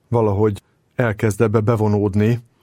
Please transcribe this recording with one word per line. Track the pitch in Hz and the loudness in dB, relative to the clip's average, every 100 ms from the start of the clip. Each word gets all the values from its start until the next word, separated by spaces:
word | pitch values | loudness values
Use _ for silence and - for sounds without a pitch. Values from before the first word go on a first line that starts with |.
| - | -4
valahogy | 120 107 98 110 101 _ _ _ | -2 0 0 0 -2 _ _ _
elkezd | - 120 107 110 101 | -4 -2 0 -2 0
ebbe | 113 110 | 0 0
bevonódni. | 107 117 107 104 104 101 107 120 - _ | 0 0 0 0 0 0 0 0 -6 _